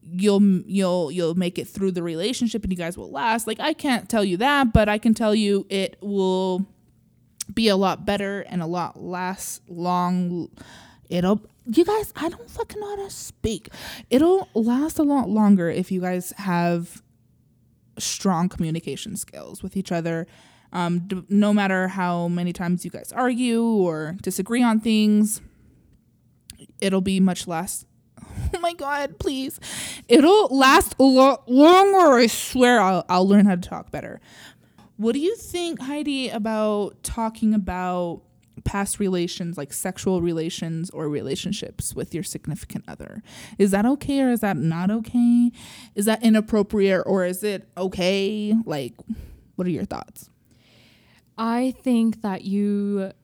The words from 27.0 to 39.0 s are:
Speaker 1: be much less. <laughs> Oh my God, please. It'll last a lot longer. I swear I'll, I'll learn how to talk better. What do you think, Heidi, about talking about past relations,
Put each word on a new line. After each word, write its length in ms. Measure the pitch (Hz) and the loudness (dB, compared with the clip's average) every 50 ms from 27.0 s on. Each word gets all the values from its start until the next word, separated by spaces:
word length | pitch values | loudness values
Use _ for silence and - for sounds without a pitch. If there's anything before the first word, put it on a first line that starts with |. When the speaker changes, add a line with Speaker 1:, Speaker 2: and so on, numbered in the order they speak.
Speaker 1:
be 180 | 185 196 190 190 | 0 0 2 4
much 280 | 185 185 175 - - | 2 2 2 -2 -6
less. 380 | 180 170 160 180 196 - - - _ | -6 -6 -6 -6 -6 -10 -10 -12 _
<laughs> 360 | _ _ _ _ _ - - - - - - - - | _ _ _ _ _ -20 -20 -16 -12 -6 -6 -4 -4
Oh 60 | 349 | -2
my 140 | 339 339 339 | -4 -4 -4
God, 460 | 339 294 277 294 285 285 277 - - | -4 -6 -4 -4 -4 -4 -6 -8 -6
please. 400 | - 392 277 262 262 269 - - - - - - - - - - - | -4 -4 -4 -4 -6 -8 -10 -12 -14 -14 -12 -10 -10 -12 -12 -16 2
It'll 400 | - - 330 262 330 392 440 403 | 6 6 8 8 8 8 6 6
last 480 | - 254 269 262 262 285 359 381 - - - | 4 4 4 6 8 8 6 4 2 2 4
a 40 | 262 | 6
lot 440 | 269 262 262 262 277 262 - _ - | 6 8 8 8 6 6 2 _ 2
longer. 640 | 247 262 294 320 359 370 392 392 392 381 359 302 269 | 8 8 10 10 10 8 8 6 6 6 8 8 8
I 100 | 240 247 | 6 6
swear 540 | 226 - - - - - 254 254 247 247 233 | 4 2 -4 -8 -6 2 4 6 6 6 6
I'll, 240 | 196 190 190 175 - | 4 4 2 0 0
I'll 200 | - 180 180 185 | 0 2 2 4
learn 180 | 196 196 208 202 | 6 6 6 6
how 100 | 208 185 | 6 4
to 60 | 175 | 0
talk 300 | 180 - - 165 180 - | -4 -8 -12 -14 -12 -10
better. 280 | - 143 - - - - _ - - - - - _ _ _ _ _ _ - _ _ | -10 -10 -10 -10 -14 -16 _ -20 -20 -20 -20 -20 _ _ _ _ _ _ -20 _ _
What 160 | - 208 226 - | -4 -2 -2 0
do 60 | 277 | 0
you 160 | 302 370 466 | -2 -2 -2
think, 440 | - - - - 349 349 339 330 - | -4 -10 -10 -8 -6 -6 -6 -6 -8
Heidi, 480 | 262 262 294 294 302 294 285 269 262 226 | -8 -8 -8 -6 -4 -4 -4 -4 -4 -6
about 720 | 226 226 202 220 220 214 214 214 208 208 202 - - _ - | -6 -4 -4 -4 -2 -2 0 0 0 -2 -4 -6 -8 _ -12
talking 500 | - - - 226 220 220 - 226 214 220 | -10 -6 -6 -6 -6 -4 -2 0 2 2
about 680 | 214 185 180 180 180 185 180 180 180 175 170 165 - _ _ _ _ _ _ _ - - | 2 0 -2 -6 -4 -4 -4 -4 -4 -4 -6 -6 -10 _ _ _ _ _ _ _ -10 -8
past 360 | - - 202 202 202 - | -6 -4 -4 -4 -4 -4
relations, 580 | - | -4